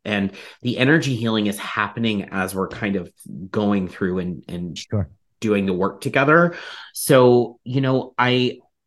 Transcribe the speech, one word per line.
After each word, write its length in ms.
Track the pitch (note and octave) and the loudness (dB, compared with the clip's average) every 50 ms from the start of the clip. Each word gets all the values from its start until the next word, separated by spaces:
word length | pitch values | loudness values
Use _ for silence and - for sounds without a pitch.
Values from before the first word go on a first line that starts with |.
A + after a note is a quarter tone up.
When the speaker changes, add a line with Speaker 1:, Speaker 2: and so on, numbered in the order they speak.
| - | -6
Speaker 1:
and 280 | G#2 G#2 G2+ G2 F#2+ - - - - - _ | -4 -2 -2 -2 -4 -6 -10 -18 -20 -16 _
the 160 | - B2 A2 - | -6 -6 -2 0
energy 360 | B2+ C#3 D#3+ E3 B2+ C#3 B2+ | 2 4 4 4 2 0 -2
healing 320 | A2 A#2 A2+ A2 A2 G#2 | -2 -2 0 0 0 0
is 120 | G2+ G2+ - | -2 -2 -4
happening 720 | - - - A2 G#2 G2+ - A#2 A#2 A2+ G#2+ G2 - - | -8 -6 -4 -4 -4 -4 -2 -2 -2 0 0 -2 -4 -4
as 240 | F#2+ F#2+ F#2 F2+ F#2 | -4 -4 -4 -4 -4
we're 140 | F#2 F#2+ - | -4 -6 -6
kind 280 | - - A2+ G2+ G2 | -6 -6 -4 -2 -2
of 160 | F#2 F2 - _ _ - G2+ G2+ G2 F#2+ F#2 | -4 -6 -8 _ _ -20 -18 -16 -16 -12 -6
going 360 | - A2 G#2 G2+ G2+ G2 F#2 | -4 -2 0 0 0 0 -2
through 340 | F2 - - G2 F2+ F2+ F#2 | -6 -6 -4 -4 -2 -2 -4
and, 240 | F2+ F2+ E2+ - - - | -4 -6 -8 -10 -12 -12
and 300 | F2 F2 F2 E2+ C#2+ - | -10 -10 -8 -10 -10 -12
Speaker 2:
Sure. 320 | - - A2 G#2 F2 - - _ _ _ _ _ | -10 -6 -4 -4 -4 -6 -10 _ _ _ _ _
Speaker 1:
doing 260 | - G#2+ G#2 G2+ F#2+ | -2 0 0 2 0
the 60 | F#2+ F2+ | 0 0
work 260 | F2+ F#2+ G2 - - | 0 -2 -2 -4 -6
together. 540 | - C3 - C3+ C#3 D3 D#3 E3+ F3 E3+ - - - - - - - - - | -6 -2 0 2 4 6 6 6 4 4 0 -4 -12 -16 -18 -18 -20 -16 -12
So, 640 | - - - C#3+ C3 B2 B2 B2 B2 A#2 - - _ - | -4 2 6 6 8 8 8 6 6 4 0 -4 _ -10
you 160 | B2+ B2 C#3 | -6 -2 -2
know, 320 | C3+ C3 C3 B2+ - - - | 0 0 0 0 -2 -4 -2
I, 440 | - B2 B2 B2+ B2+ B2 A#2+ - - _ _ _ _ _ | 0 2 2 2 2 2 0 -2 -6 _ _ _ _ _